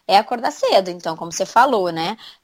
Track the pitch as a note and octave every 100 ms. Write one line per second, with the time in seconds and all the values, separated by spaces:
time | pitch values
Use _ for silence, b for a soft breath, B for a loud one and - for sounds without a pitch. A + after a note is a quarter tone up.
0 | - F#3+ A3 A#3+ C4+ - C5 A3 F#3 F3
1 | E3+ D#3+ E3+ E3 F#3 A3+ C#4 A3+ F3 D#3+
2 | E3+ A3 B B